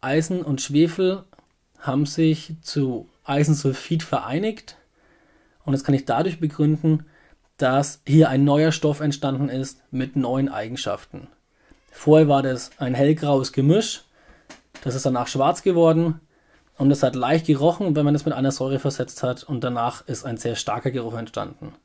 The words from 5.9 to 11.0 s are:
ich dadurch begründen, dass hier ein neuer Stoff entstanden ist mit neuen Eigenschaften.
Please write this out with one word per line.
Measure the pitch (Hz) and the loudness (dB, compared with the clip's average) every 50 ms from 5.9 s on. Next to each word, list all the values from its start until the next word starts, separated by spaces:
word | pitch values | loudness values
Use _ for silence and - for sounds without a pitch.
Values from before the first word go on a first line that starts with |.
| 143 | 0
ich | 135 - | 0 0
dadurch | - - - 165 185 165 - | 0 -2 0 0 -2 -2 -2
begründen, | 170 151 - - 151 147 156 151 156 160 156 151 - _ _ _ _ _ _ _ _ _ _ | -4 -6 -2 0 2 2 2 2 2 0 0 0 -2 _ _ _ _ _ _ _ _ _ _
dass | _ 143 127 127 139 143 - - - _ | _ -2 0 2 2 0 -2 -6 -10 _
hier | - 135 160 156 123 | 4 6 6 6 6
ein | 131 131 139 | 4 2 4
neuer | 143 143 147 156 160 156 | 4 4 4 4 2 0
Stoff | - - 151 147 147 | 0 0 -2 -2 0
entstanden | 151 147 139 - - 139 135 131 143 131 | -2 -4 -4 -2 -4 -4 -2 -2 -4 -4
ist | 120 131 131 135 - _ _ _ - | -4 -4 -6 -8 -10 _ _ _ -6
mit | 131 127 135 - | -6 -6 -4 -2
neuen | 143 131 120 127 135 135 139 | -2 -2 0 0 0 -2 -2
Eigenschaften. | 135 101 110 113 123 127 - 110 101 101 | -4 -6 -8 -8 -8 -8 -6 -6 -6 -8